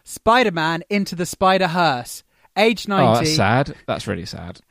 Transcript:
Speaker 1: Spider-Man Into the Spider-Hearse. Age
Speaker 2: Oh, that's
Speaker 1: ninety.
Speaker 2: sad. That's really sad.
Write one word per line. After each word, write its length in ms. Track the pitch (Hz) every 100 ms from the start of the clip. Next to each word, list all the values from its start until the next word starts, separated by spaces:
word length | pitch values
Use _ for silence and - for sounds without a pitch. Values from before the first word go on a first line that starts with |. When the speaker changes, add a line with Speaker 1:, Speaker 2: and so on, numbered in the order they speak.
Speaker 1:
Spider-Man 800 | - - 220 240 220 170 160 165 -
Into 240 | 202 190
the 120 | 175 175
Spider-Hearse. 1000 | - 190 185 180 175 165 123 120 - _ _ _ -
Age 300 | 220 208 -
Speaker 2:
Oh, 60 | 196
that's 220 | 127 117
Speaker 1:
ninety. 140 | 156 156
Speaker 2:
sad. 380 | 101 123 143 - -
That's 220 | - -
really 180 | 92 87
sad. 320 | - 87 - _